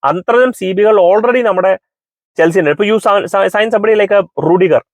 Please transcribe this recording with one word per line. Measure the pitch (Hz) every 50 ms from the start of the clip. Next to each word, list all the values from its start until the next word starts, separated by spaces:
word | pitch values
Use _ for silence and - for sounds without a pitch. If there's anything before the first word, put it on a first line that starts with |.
| -
അത്തരം | 139 151 180 180 - 233 240 254 254 247 -
സി | 190 185 190 185
ബികൾ | 208 214 220 202 180 175
already | 190 214 220 240 247 254 240 220
നമ്മുടെ | 190 185 185 190 190 185 _ _ _ _ _ _ _ _ _ _ _ -
ചെൽസിയുണ്ട്. | - 165 165 190 170 147 147
ഇപ്പൊ | - 208 208
you | 220 220 - 220
sign, | 202 202 - 175 - 196 196 190 - 208
sign | 214 226 220
somebody | 214 202 226 220 208
like | 208 190 208 202
a | 190 - _ - 151 156
റൂഡിഗർ | 175 185 185 180 151 - - _